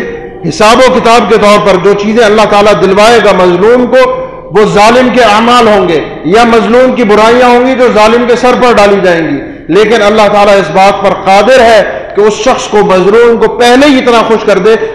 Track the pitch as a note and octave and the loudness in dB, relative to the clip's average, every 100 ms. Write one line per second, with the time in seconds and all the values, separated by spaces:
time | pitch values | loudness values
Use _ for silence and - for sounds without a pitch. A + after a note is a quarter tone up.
0 | - - - - E3+ D3 G#3+ B3 B3+ A3+ | -4 -10 -16 -12 -10 -2 0 2 2 0
1 | A3+ A#3 G3 G#3+ G#3 G#3 G#3 F#3+ F#3 G3+ | 0 0 2 0 2 0 0 0 0 -2
2 | G#3 A3 G#3+ G#3+ G#3 G#3 G#3 F#3+ F#3+ G3 | -2 0 0 0 0 2 2 0 0 2
3 | G#3+ A#3 G3+ F#3 F3+ F3+ G#3+ B3 A#3+ C4 | 2 2 2 2 0 2 2 2 2 0
4 | B3+ - - - - G3 G3 F#3 G#3+ B3 | 0 -2 -10 -14 -6 -2 0 2 2 2
5 | B3 A#3 A3+ G#3 A#3 B3 A3+ G#3 F3+ D#3 | 0 0 0 2 0 2 2 0 0 -4
6 | - - D3 G#3+ A#3 A3+ G3+ B3 B3+ B3 | -6 -8 -2 0 2 0 0 2 2 0
7 | A3 G#3 A3 B3 B3 A#3+ B3+ B3 B3 G3+ | 0 2 2 2 2 2 0 0 0 2
8 | G#3+ A#3+ A#3+ A#3 B3+ G#3+ B3 G#3 G3+ G3 | 0 0 0 0 0 0 0 2 0 0
9 | F3+ E3+ D#3 C#3 - - - F3+ G#3+ A3+ | 0 -2 -4 -6 -10 -14 -4 0 0 0
10 | G3+ G#3+ G3+ G#3 G3+ G3+ D#3 F3 G3 G3 | 0 0 0 2 2 0 0 0 0 0
11 | G3 - F#3+ G3 A#3 C4 A#3 A3 - - | -4 -4 0 0 2 2 4 2 0 -6
12 | - - G#3+ G#3 C4 A#3+ - G#3 F3+ F#3 | -8 -2 -2 -2 -4 -4 -4 -2 0 0
13 | F#3 A3+ A#3 A3+ G#3+ - A#3+ B3+ D4 C4 | 2 2 2 2 -2 -2 0 2 2 2
14 | B3 A#3 A3 G#3+ G#3 F#3+ G#3 A3 - | 0 0 0 -2 -2 0 0 0 -4